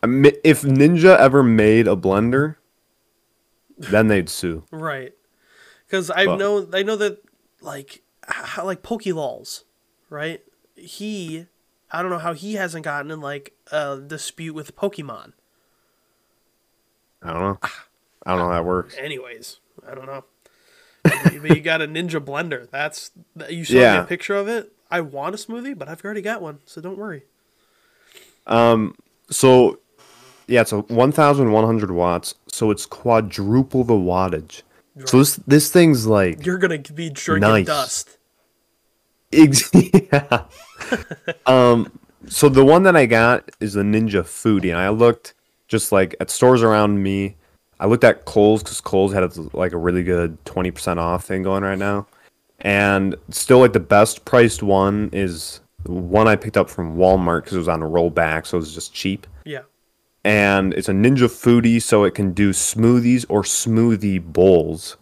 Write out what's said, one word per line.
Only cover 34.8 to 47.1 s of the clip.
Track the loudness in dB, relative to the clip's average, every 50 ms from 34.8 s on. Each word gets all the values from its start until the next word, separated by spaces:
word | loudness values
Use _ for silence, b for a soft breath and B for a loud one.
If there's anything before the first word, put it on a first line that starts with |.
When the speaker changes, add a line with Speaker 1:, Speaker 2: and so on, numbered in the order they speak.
| _ _ _ -16 -8
Speaker 1:
So | 0 4 4
Speaker 2:
Right. | 4
Speaker 1:
this, | 4 0 -8 -2
this | 2 2 2 2 4 2
thing's, | 4 4 4 4 2 2
like, | 0 2 2 2 0 -2 -4 -6
Speaker 2:
You're | -8 -4 -2
gonna | -2 -4 -4 -6
be | -10 -16 -16 -14 -14 -14
drinking | -14 -12 -6 -4 -2 0 2 2
Speaker 1:
nice. | 2 2 0
Speaker 2:
dust. | -2 -4 -6 -6 -6 -8 -12 -12 _ _ _ _ _ _ _ _ _ _ _ _ _ _ _ _ _ _ _ _ _ _ _ _ _ 6
Speaker 1:
Ex-, | 8 8 8 8 0 -2 4 4
<laughs> | 4 4 6 2 2 2 4 -2
yeah. | -2 0 0 -2 -2 -2 _
Speaker 2:
<laughs> | _ -20 -20 -20 _ -20 -10 -8 -8 -8 -8 -12 -20 -16 _ -14 -14 _ _
Speaker 1:
Um, | 2 4 6 6 6 4 2 0 -4 _ -20 _ _ _ _ -20 -12
so | -4 2 2 4
the | 6 6 8
one | 8 8 6 6
that | 6 4
I | 4 4
got | 4 4 2 4 4 2 0 -2 -8 -12 _
is | -8 -6 -4
the | -2 -2
Ninja | 0 0 0 0 0 -2 -2 -4
Foodi, | -4 -10 -4 -2 0 0 0 0 -2
and | -2 -2
I | -2 -2
looked | 0 4 4 4 2 2 _ -20 _ _ _ _ _ _ _ _
just, | -4 -4 -4 0
like, | 0 0 0 0 -4 -10
at | -10 -8
stores | -4 2 4 4 4 4 4
around | 2 2 2 2 2 0 -2 -2
me. | -2